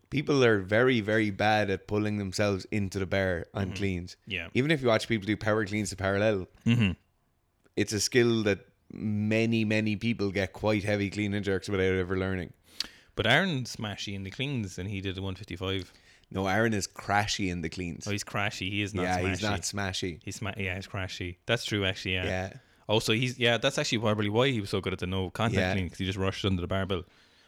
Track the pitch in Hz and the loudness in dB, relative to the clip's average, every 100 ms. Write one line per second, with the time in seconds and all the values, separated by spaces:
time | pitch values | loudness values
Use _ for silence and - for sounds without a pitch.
0 | - 139 147 143 120 107 92 107 127 123 | -6 -4 2 4 6 6 4 4 4 4
1 | 101 110 107 98 104 107 101 95 - 104 | 2 2 2 2 2 4 2 -2 -2 -2
2 | 107 104 98 90 104 98 - 104 95 98 | 0 -2 -4 0 0 0 -2 -2 -2 -2
3 | 95 98 95 85 - - 95 98 98 87 | -2 0 0 -2 -4 -4 -4 -2 -2 -2
4 | 90 - - 92 85 113 143 156 123 110 | -6 -14 -10 -8 -2 0 2 2 4 2
5 | - 113 95 104 110 107 98 107 101 98 | 2 -2 0 0 2 0 0 -2 -4 -2
6 | 98 98 110 101 87 - 110 117 101 80 | 0 2 2 2 -4 -2 2 4 4 0
7 | _ _ _ _ _ _ _ - 101 107 | _ _ _ _ _ _ _ -2 0 0
8 | - 127 120 113 104 95 - _ - - | 2 4 4 4 2 0 -2 _ -18 -8
9 | 107 104 107 110 113 113 107 107 110 104 | -4 0 2 2 2 2 2 2 0 0
10 | 117 104 101 95 95 - 104 107 104 104 | -2 0 -2 0 -2 -2 0 2 2 0
11 | 101 104 104 104 101 95 - 98 92 92 | 0 -2 -2 -2 0 -2 0 2 2 2
12 | 90 95 92 95 82 - _ - - - | 0 0 0 -2 -6 -12 _ -10 -10 -12
13 | _ - 107 143 190 139 123 - 110 98 | _ -2 4 4 2 -2 -4 -8 -8 -8
14 | - 98 95 - 135 131 98 - 95 98 | -8 -8 -8 -6 -4 -4 -4 -6 -6 -4
15 | 95 92 98 90 107 87 92 95 90 - | -6 -4 -6 -8 -10 -6 -2 -4 -6 -14
16 | - - - 95 95 98 117 107 - - | -20 -20 -8 -2 2 4 4 2 -2 -6
17 | - 101 104 - 95 87 80 - 87 - | 0 2 2 0 -2 -2 -4 -6 -8 -6
18 | 104 101 - 107 101 - 92 101 101 101 | -6 -6 -4 -4 -4 -4 -4 -2 -2 -2
19 | 90 92 92 92 104 98 - 101 98 92 | 0 0 0 0 -2 -2 -4 -4 -4 -4
20 | 95 80 - - 98 101 95 92 95 104 | -4 -6 -10 -8 -8 -6 -4 -6 -6 -6
21 | 92 - 90 87 - 117 - 104 95 95 | -6 -6 -8 -6 -2 0 0 0 0 0
22 | 95 92 87 92 95 - _ _ - 107 | -2 -2 0 -2 -4 -10 _ _ 0 2
23 | - 110 127 123 117 117 135 147 151 117 | 4 2 0 2 4 4 2 0 0 0
24 | 110 107 104 107 135 120 98 101 92 90 | 2 2 2 2 2 2 -2 -2 -2 -4
25 | 90 95 92 - 113 95 92 98 87 - | -2 -2 -2 -2 0 2 2 0 -2 -4
26 | 95 98 95 - 101 92 87 98 92 92 | -4 -2 -2 0 0 0 0 -2 -2 -4
27 | - _ _ _ | -6 _ _ _